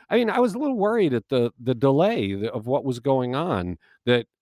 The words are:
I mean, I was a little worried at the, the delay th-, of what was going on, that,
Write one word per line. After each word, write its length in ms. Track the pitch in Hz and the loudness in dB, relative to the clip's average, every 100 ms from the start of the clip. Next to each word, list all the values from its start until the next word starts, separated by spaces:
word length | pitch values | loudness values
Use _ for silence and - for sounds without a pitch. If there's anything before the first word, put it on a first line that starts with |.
| - | -2
I 60 | 226 | 0
mean, 140 | 226 | 2
I 100 | 240 | 2
was 160 | 247 208 | 0 0
a 40 | |
little 180 | 294 247 | -4 0
worried 360 | 202 226 175 | 0 2 2
at 140 | 120 - | 0 0
the, 240 | 131 120 - | 0 0 -2
the 160 | 123 120 | -4 0
delay 520 | 135 139 196 233 98 | 2 4 2 0 -2
th-, 240 | 98 110 | -4 -6
of 160 | 120 113 | -6 -2
what 180 | 135 131 | -2 -2
was 160 | 117 | -4
going 340 | 131 135 123 131 | 0 0 0 -2
on, 420 | 170 107 90 87 _ _ 120 | -2 -2 -4 -8 _ _ 0
that, 220 | 120 110 _ | 0 0 _